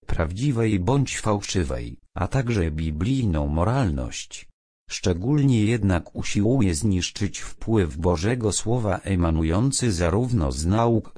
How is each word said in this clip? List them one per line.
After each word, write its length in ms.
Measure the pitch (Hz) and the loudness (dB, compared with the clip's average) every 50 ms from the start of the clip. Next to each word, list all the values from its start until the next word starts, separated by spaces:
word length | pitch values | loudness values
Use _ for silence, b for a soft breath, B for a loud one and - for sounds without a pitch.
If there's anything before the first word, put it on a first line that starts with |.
| - | -4
prawdziwej 720 | - - - 82 78 90 101 131 147 127 113 113 110 107 92 | -2 -2 0 0 -2 -2 -2 -2 -2 0 0 2 2 2 2
bądź 400 | 90 107 135 143 131 - - - | 2 2 2 2 0 0 -4 -4
fałszywej, 800 | - 107 104 101 - - - 98 82 69 65 60 60 60 - - _ _ _ | -2 0 0 0 -2 -2 -2 -2 -2 -2 -4 -6 -8 -10 -12 -14 _ _ _
a 140 | - 90 | -6 -4
także 440 | - - 135 123 120 117 101 82 80 | -2 0 -2 0 0 0 0 0 0
biblijną 760 | 76 78 80 80 76 76 92 117 135 135 120 101 80 76 71 | -2 -2 -4 -4 -2 -2 -2 0 0 0 0 0 0 0 0
moralność. 1000 | 71 73 80 87 107 123 139 127 90 73 65 64 57 - - - - - - - - _ _ _ _ _ _ _ - | 0 0 0 0 0 2 0 0 0 0 -2 -4 -6 -8 -12 -12 -14 -16 -18 -18 -20 _ _ _ _ _ _ _ -14
Szczególnie 760 | - - - 95 87 85 95 127 151 147 135 139 123 113 104 | -12 -4 -2 -2 -2 0 0 0 0 2 4 4 4 4 4
jednak 500 | 104 120 117 101 98 90 82 - - - | 2 2 2 2 2 2 2 -2 -4 -8
usiłuje 600 | 117 - - - 104 101 113 131 139 98 92 82 | -6 -6 -2 0 2 4 4 4 4 4 2 2
zniszczyć 640 | 73 113 107 95 90 87 - - - 104 92 - - | 2 0 2 2 2 0 -2 -4 -4 -4 -4 -4 -6
wpływ 580 | - - - - - - 113 110 92 78 65 | -10 -10 -10 -8 -2 0 2 2 2 0 -2
Bożego 540 | 80 82 90 90 80 87 107 127 123 110 101 | 0 0 2 2 2 0 0 0 0 0 -2
Słowa 460 | 90 - - 110 120 127 110 104 90 | -2 -2 -2 0 -2 0 0 -2 -2
emanujący 920 | - - - 98 90 82 82 80 78 80 80 80 98 123 139 135 - 127 117 | -2 -2 -2 0 2 2 2 2 2 2 2 2 2 2 0 0 0 0 0
zarówno 600 | 95 82 87 82 85 107 127 123 123 101 76 67 | 0 2 0 2 2 0 0 0 0 0 0 0
z 140 | 64 69 78 | -2 -2 0
nauk 480 | 87 101 113 117 117 117 110 - - - | 0 2 2 4 4 2 2 0 -4 -10